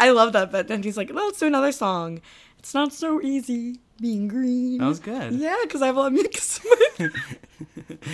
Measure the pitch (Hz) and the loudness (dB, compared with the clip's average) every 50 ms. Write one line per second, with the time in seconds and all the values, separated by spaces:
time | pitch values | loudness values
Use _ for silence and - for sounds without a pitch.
0 | 240 254 254 233 226 233 220 208 190 185 196 196 180 - 220 208 196 214 202 208 | 6 8 8 8 6 6 6 2 2 2 0 -2 -2 -2 -2 -4 -4 -4 -4 -4
1 | 196 - 277 311 415 415 392 - 320 302 294 269 269 285 269 - 233 196 185 175 | -6 -4 -4 -4 -4 -2 -2 0 0 2 2 2 2 0 0 0 -2 -2 -2 -2
2 | 170 165 165 165 - - - - - _ _ _ - - - 277 294 285 285 - | -4 -6 -8 -10 -14 -18 -20 -20 -20 _ _ _ -12 -6 -2 -2 -2 -2 -2 -4
3 | 320 320 311 302 - 269 277 269 240 - 247 240 233 240 247 247 _ _ _ - | -4 -2 -2 0 0 -2 -2 -2 -2 -4 -6 -6 -6 -8 -10 -12 _ _ _ -8
4 | 226 240 220 202 202 208 208 254 262 254 247 247 247 254 254 247 254 269 294 160 | -4 -4 -2 -2 -2 -2 -2 -2 0 0 0 0 0 -2 -2 0 0 0 -2 -2
5 | - 208 226 262 180 123 240 254 302 320 359 453 466 302 - 294 269 262 254 269 | -6 -8 -8 -6 -6 -4 -4 -2 -2 -2 -2 -2 -2 -4 -2 -2 0 0 2 2
6 | 269 269 262 320 403 415 - - - - - - - 440 480 - 453 587 - - | 2 2 2 2 2 0 -2 -4 -6 -6 -6 -4 2 4 6 6 6 4 2 0
7 | 175 - - - - - - - - - _ - 160 - - - 156 - 165 156 | -4 -4 -4 -6 -10 -10 -12 -16 -18 -20 _ -18 -18 -16 -16 -16 -16 -16 -16 -14
8 | - 139 | -12 -10